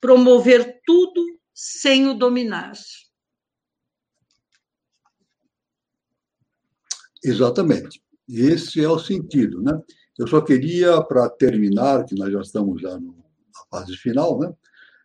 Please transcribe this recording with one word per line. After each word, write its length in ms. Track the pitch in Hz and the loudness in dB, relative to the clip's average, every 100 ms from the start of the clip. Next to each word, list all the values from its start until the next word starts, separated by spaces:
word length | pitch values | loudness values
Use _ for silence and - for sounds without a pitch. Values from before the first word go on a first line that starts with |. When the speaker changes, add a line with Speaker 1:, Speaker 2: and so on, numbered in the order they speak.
Speaker 1:
Promover 800 | 247 254 254 247 226 240 240 - - | 6 6 8 6 6 4 4 -8 2
tudo 380 | 349 370 359 339 339 _ | 2 2 -2 -6 -8 _
sem 540 | - - - 277 269 269 | -20 -18 -6 0 2 2
o 40 | |
dominar. 600 | 233 247 247 233 180 180 - - - _ _ _ _ _ _ _ _ _ _ _ _ _ 1077 _ _ _ _ _ _ _ _ _ _ _ _ _ _ _ _ _ _ _ _ _ _ _ _ _ - _ _ | 0 0 0 -4 -8 -12 -18 -20 -20 _ _ _ _ _ _ _ _ _ _ _ _ _ _ _ _ _ _ _ _ _ _ _ _ _ _ _ _ _ _ _ _ _ _ _ _ _ _ _ -18 _ _
Speaker 2:
Exatamente. 800 | - 113 123 - 175 123 - - _ _ _ | -6 0 0 0 0 -2 -4 -20 _ _ _
Esse 560 | 117 131 165 - 165 | -2 0 0 -4 -4
é 60 | 151 | -2
o 100 | 160 | -2
sentido, 600 | - 190 - 147 107 87 | -4 -8 -4 -2 -2 -2
né? 200 | 120 156 - _ _ _ | -6 -6 -10 _ _ _
Eu 80 | 117 | -2
só 140 | 156 | 0
queria, 600 | 151 131 139 175 180 170 | 2 0 0 0 2 2
pra 280 | 160 127 120 | 2 0 0
terminar, 760 | - 127 110 104 101 131 135 | 0 0 2 0 0 0 -2
que 120 | - 98 | -2 -8
nós 160 | 98 | -6
já 100 | 101 | -6
estamos 400 | 98 110 101 85 | -6 -6 -4 -6
já 180 | 92 90 | -10 -12
no, 160 | 87 87 | -16 -20
na 500 | _ _ _ - - | _ _ _ -20 -16
fase 240 | 90 92 92 | -14 -14 -10
final, 420 | 123 120 165 123 | -4 -2 -2 -2
né? 160 | 151 - _ _ - _ | -6 -10 _ _ -20 _